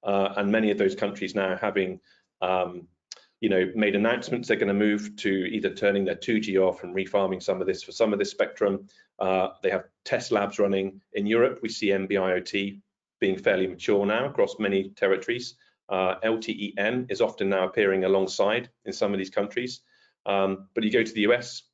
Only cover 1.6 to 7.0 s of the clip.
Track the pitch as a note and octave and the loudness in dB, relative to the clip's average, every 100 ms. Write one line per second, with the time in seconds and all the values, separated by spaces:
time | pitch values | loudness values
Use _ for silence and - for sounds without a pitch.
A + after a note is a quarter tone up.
1.6 | G#2+ G2 F#2 F#2 _ _ _ _ F#2 F#2 | -2 0 -2 -4 _ _ _ _ 0 0
2.6 | F2+ F2+ E2+ _ _ - _ _ G#2+ F#2+ | -2 -6 -16 _ _ -20 _ _ 0 2
3.6 | F#2 G#2+ G#2+ G2+ A2 B2 - B2 A#2+ G#2+ | 2 2 2 2 2 0 -2 -6 0 0
4.6 | G#2 G2+ G#2 G#2 G#2 - G2+ G2 F2+ G#2+ | 2 2 2 2 -4 -6 -2 0 -2 -2
5.6 | F#2+ - G#2 G2+ F#2+ E2+ - A2 G#2+ F#2+ | -4 0 0 2 0 -2 0 -2 2 2
6.6 | F#2 F2+ F2+ F#2 | 2 0 -6 -6